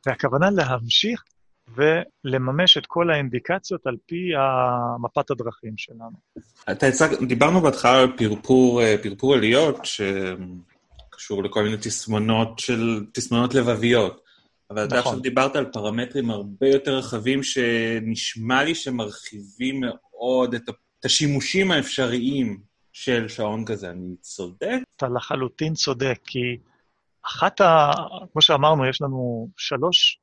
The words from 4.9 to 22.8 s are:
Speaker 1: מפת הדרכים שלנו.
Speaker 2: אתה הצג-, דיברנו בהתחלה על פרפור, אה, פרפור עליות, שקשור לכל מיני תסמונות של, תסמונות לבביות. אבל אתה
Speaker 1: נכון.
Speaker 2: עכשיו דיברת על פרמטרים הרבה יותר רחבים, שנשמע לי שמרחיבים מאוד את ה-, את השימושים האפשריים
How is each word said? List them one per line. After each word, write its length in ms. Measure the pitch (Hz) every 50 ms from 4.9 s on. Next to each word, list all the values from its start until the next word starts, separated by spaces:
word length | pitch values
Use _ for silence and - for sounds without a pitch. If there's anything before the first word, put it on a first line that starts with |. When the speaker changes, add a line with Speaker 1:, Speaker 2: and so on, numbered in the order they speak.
| 120 120
Speaker 1:
מפת 300 | 117 117 _ 147 139 -
הדרכים 440 | 143 117 117 117 110 _ - 113 107
שלנו. 400 | 101 - - 120 113 113 113 - - _ _ _ - - _ _ _ - -
Speaker 2:
אתה 160 | 101 - 143
הצג-, 380 | 135 127 131 160 156 - - 127 123
דיברנו 320 | 123 117 143 151 175 185
בהתחלה 400 | 165 147 - - - 120 127 131
על 160 | 127 127 127
פרפור, 680 | - 120 107 104 104 - - 131 127 127 123 120 120
אה, 140 | 117 113 107 104
פרפור 320 | - 104 98 101 - 131 139
עליות, 460 | 127 107 110 117 135 160 156 127 - -
שקשור 1600 | - - - 104 98 98 98 95 92 92 90 92 90 90 90 87 _ _ _ _ _ _ - - _ - - - - 107 98
לכל 200 | 95 101 - 110
מיני 140 | 104 107 110
תסמונות 840 | 107 - 113 107 - - 113 110 107 107 110 113 110 113 113 113 -
של, 460 | - - 123 113 113 113 113 107 104 -
תסמונות 420 | _ - 117 - 120 117 120 123 127
לבביות. 680 | 135 120 120 117 104 113 120 120 120 104 90 - - _ _ _ _ _ _ _ _ _ _
אבל 140 | 101 107 107
אתה 120 | - 127 123
Speaker 1:
נכון. 100 | 123 131
Speaker 2:
עכשיו 120 | 131 131
דיברת 360 | 127 131 120 131 131 139 -
על 80 | 151 131 -
פרמטרים 580 | - 117 104 107 104 117 123 123 - 139 123 117
הרבה 380 | 110 101 101 104 101 - 135 135
יותר 300 | 135 139 139 151 135 131
רחבים, 440 | 123 - 123 110 104 123 135 139
שנשמע 1200 | 135 - - 135 123 117 117 117 113 113 113 113 110 113 113 113 - - - 113 113 117 127 131 143
לי 100 | 156 165
שמרחיבים 1040 | 160 - 139 127 120 110 104 104 - - - - 104 101 98 98 _ 127 131 135 135
מאוד 760 | 127 127 - - _ _ _ - 117 123 127 127 127 123 123
את 140 | 117 117 -
ה-, 40 | 107 _ _ _ _ _
את 40 | -
השימושים 640 | 123 - - 151 143 143 135 - - - 185 196 190
האפשריים 920 | 175 147 131 - - - 131 120 117 127 117 131 143 139 127 110 101 98 - _ _ _